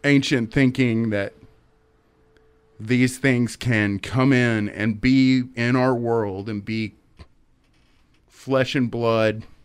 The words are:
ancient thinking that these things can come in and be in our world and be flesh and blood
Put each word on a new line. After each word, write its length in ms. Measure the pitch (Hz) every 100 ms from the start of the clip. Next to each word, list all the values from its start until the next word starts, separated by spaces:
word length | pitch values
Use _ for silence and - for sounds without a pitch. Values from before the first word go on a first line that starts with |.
ancient 480 | 143 139 135 131 110
thinking 580 | 147 131 127 127 113 113
that 220 | 101 101 - - _ _ _ _ _ _ _ _ _ _ _ _ _
these 400 | 110 123 127 127
things 380 | 139 123 117 -
can 420 | 123 110 104 98
come 340 | - 110 135
in 360 | 127 120 110 104
and 300 | - 110 104
be 440 | 127 135 131 131 127
in 220 | 120 120 127
our 180 | 127
world 540 | 120 117 117 104 95 101
and 160 | 107
be 300 | 101 110 107 _ _ _ - _ _ _ _ _ _ _ _ _ _
flesh 460 | _ - 131 127
and 160 | 143 120
blood 540 | 120 117 113 110 107 - -